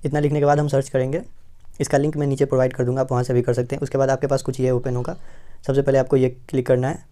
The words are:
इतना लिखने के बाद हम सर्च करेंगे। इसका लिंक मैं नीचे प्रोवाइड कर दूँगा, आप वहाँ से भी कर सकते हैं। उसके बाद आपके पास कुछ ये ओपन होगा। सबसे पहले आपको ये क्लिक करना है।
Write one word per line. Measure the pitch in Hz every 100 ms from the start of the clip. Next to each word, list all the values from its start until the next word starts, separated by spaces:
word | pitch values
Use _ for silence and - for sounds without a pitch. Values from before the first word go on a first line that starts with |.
इतना | 143 147
लिखने | 147 147
के |
बाद | 143 147
हम | 147
सर्च | 139 135
करेंगे। | 135 131 156 240 - - - - -
इसका | 143 143
लिंक | 147 151
मैं | 143
नीचे | 135
प्रोवाइड | 135 131 131
कर | 127
दूँगा, | 123 131
आप | 127
वहाँ | 123
से | 123
भी | 123
कर | 123
सकते | 120 120 143
हैं। |
उसके | 135 135
बाद | 135
आपके | 135 139
पास | 135
कुछ | - 131
ये | 127
ओपन | 123 123 123
होगा। | 123 175 - - - - -
सबसे | 135
पहले | 139 135
आपको | 131 135
ये | 127 127 -
क्लिक | 135 127
करना | 127 127
है। | 170 -